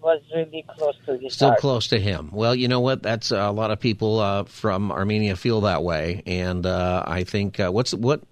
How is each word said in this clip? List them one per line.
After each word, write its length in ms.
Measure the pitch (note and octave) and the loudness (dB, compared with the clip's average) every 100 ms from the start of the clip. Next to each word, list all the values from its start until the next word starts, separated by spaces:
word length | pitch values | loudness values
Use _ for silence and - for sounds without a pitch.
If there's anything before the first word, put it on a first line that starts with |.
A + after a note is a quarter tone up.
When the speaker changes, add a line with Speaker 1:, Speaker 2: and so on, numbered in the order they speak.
Speaker 1:
was 180 | D#3+ D#3 D3+ | 0 0 0
really 300 | E3 D#3+ D#3+ - - | -4 -4 -8 -12 -4
close 200 | D#3 - - | -2 -2 -4
to 100 | B2+ | -6
his 180 | C3 | -6
Speaker 2:
Still 140 | - C#3 | 2 4
Speaker 1:
heart. 120 | A2 | 6
Speaker 2:
close 280 | C#3+ A#2+ - | 4 0 0
to 120 | A2+ | 0
him. 300 | G2+ E2+ D#2 | 0 -2 -4
Well, 220 | G2+ A#2 | 0 2
you 120 | B2+ B2 | 2 2
know 140 | B2+ | 2
what? 220 | B2+ C3 | 2 0
That's, 280 | A2 A2+ - | -2 -2 -2
uh, 60 | G#2 | 0
a 160 | G#2 | 0
lot 180 | G#2 A2 | 0 -2
of 80 | G#2 | 0
people, 400 | A#2+ G2+ A2 A2 | 0 0 0 2
uh, 260 | G2+ G2+ | 2 0
from 460 | - - A2 F#2+ G2+ | -4 -4 -2 0 -2
Armenia 460 | D2+ G2 G#2+ G#2 F2+ | -2 0 0 0 0
feel 240 | A#2+ A2 | 0 2
that 240 | G2+ D#2+ | 2 2
way, 380 | F2 D#2 E2 G2 - | 0 -2 -2 -6 -4
and, 400 | F2+ F2+ F2+ F2+ | -2 -2 -2 -2
uh, 380 | F2+ F2+ F2+ - | 0 0 0 -2
I 180 | F2+ | -4
think, 360 | F2+ G#2 G2+ - | -2 -2 -2 -2
uh, 100 | F#2 | 0
what's, 240 | G#2 B2+ | 0 -2
what, 280 | G2 A#2+ D3+ - | -2 0 -2 -4